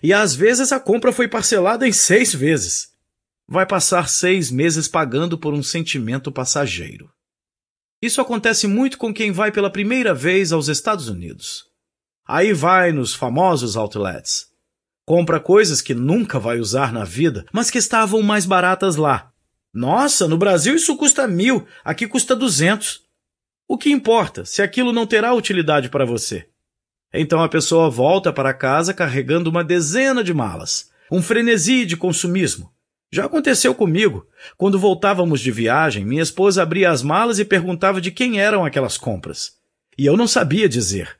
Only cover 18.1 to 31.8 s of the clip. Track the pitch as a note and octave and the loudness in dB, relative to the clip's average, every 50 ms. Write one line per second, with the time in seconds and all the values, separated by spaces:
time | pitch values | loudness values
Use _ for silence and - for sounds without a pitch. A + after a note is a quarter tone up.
18.1 | G3+ A3 G#3+ G#3 G#3+ G#3 F#3 F3+ F#3+ F3+ F3+ F3+ F#3 F#3 G3 F#3+ E3+ D3 D#3 C#3+ | 2 0 2 2 2 0 0 2 2 2 4 2 2 2 0 0 0 2 2 2
19.1 | C3 G#2+ - _ _ _ _ _ _ _ _ _ _ G#2+ A#2+ C3 E3 A#3 C#4 D4 | 2 0 -2 _ _ _ _ _ _ _ _ _ _ -6 -2 0 0 2 2 2
20.1 | C#4 - F#3+ D#3 D#3+ E3 F#3+ G#3 F#3+ E3+ D3 G#3+ C#4+ E4 D#4+ - D4 - D4 D4 | 2 0 2 2 2 2 4 4 4 2 2 2 2 2 2 0 -2 0 0 0
21.1 | - - C#4 A#3 F#3 E3+ F#3+ B3 C4+ G#3+ - - - - _ - D#3+ - A#3 G#3+ | 2 0 0 -2 0 0 2 2 0 0 -2 -8 -20 -14 _ -8 -6 -6 -6 -4
22.1 | - B3+ - - A#3 A3 B3+ B3 E3+ C3 D#3 F3 G#3 G#3+ - - - - _ _ | -4 -4 0 0 0 0 0 -2 0 2 2 2 2 0 -2 -8 -10 -10 _ _
23.1 | _ _ _ _ _ _ _ _ _ _ _ _ - A#3+ - D4 C#4+ C4+ - A3 | _ _ _ _ _ _ _ _ _ _ _ _ -6 -2 2 2 2 2 4 2
24.1 | A3+ A#3 F#3+ - - - F2+ - - - G3+ G3 - B3 B3+ A#3+ A#3 A#3 A3+ G#3+ | 2 2 2 0 -6 -12 -12 -8 -2 -2 -2 -2 0 0 0 0 0 0 -2 0
25.1 | A3+ G#3+ G#3+ A#3+ B3 A#3 - - G#3 E3+ E3 D3+ D3+ D3 B2+ B2 - C#3+ C3+ A#2+ | 0 0 2 2 0 0 0 -2 -2 -2 0 2 2 0 0 0 -2 -2 0 0
26.1 | A#2+ A2 - - A2+ F2 - _ _ _ _ _ _ _ _ _ _ _ _ _ | -2 -4 -4 -6 -8 -10 -12 _ _ _ _ _ _ _ _ _ _ _ _ _
27.1 | - - D#3+ D3 F3 D#3+ E3 D#3+ - E3 C3+ - E3 E3 E3 D#3 B2 A2+ B2+ D3 | -4 -4 -2 0 2 0 0 0 0 -2 0 2 2 4 4 2 2 2 2 4
28.1 | F3+ G3 F#3+ F3 D3 C3+ C3+ C3+ C3 C3 - C3 C3+ D3+ E3+ F3 G3 - F3+ D3 | 4 2 2 0 -2 0 -2 -2 -2 0 -2 0 0 2 0 -2 -2 -2 -2 -2
29.1 | B2 C#3+ C3 B2 D3 E3+ F3 D#3+ D#3+ E3+ E3+ D#3 F3+ F3+ E3 D3 E3 B3 C4 C4+ | -2 -4 -2 0 0 0 0 0 -2 -2 -2 0 0 0 0 0 0 0 0 2
30.1 | C4 B3 A3 F3 F3 D3 A#2+ G#2 E2+ D#2 - - - - - _ _ _ _ _ | 0 0 0 0 -2 -2 -2 -4 -6 -10 -8 -8 -8 -8 -8 _ _ _ _ _
31.1 | D#3+ F3+ E3 - A3+ A3+ A#3 A#3 A#3 G#3 D3+ G3+ C4 B3+ | -2 -2 0 0 0 0 2 2 2 2 2 2 2 2